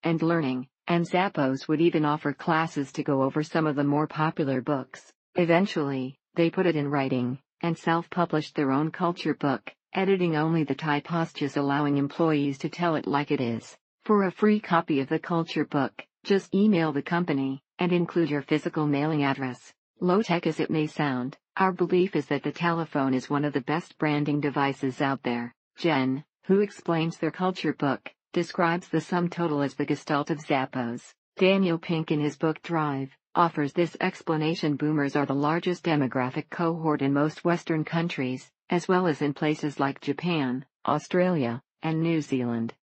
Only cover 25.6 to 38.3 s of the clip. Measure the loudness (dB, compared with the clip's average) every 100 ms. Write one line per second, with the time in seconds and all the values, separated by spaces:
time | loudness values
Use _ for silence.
25.6 | _ -4 0 2 2 -2 -6 _ 0 2
26.6 | 2 -4 -2 0 0 -2 -4 -2 -2 -2
27.6 | -4 0 0 -2 -6 _ _ -4 -2 0
28.6 | 0 0 -2 -4 -2 -2 -2 -2 -2 0
29.6 | -2 -2 -2 -2 0 -2 0 -6 0 -2
30.6 | 0 -4 -6 -6 -12 _ _ 2 4 4
31.6 | 2 0 0 -2 0 0 0 0 -2 -2
32.6 | -2 -2 0 -2 -6 _ _ 2 2 2
33.6 | -2 0 -2 0 -4 -4 -4 0 0 0
34.6 | -2 0 0 0 0 0 0 0 0 0
35.6 | 0 -2 0 2 2 0 -2 -4 -8 -2
36.6 | -2 0 0 0 2 2 0 0 0 0
37.6 | 0 -4 -2 -2 -2 -4 -4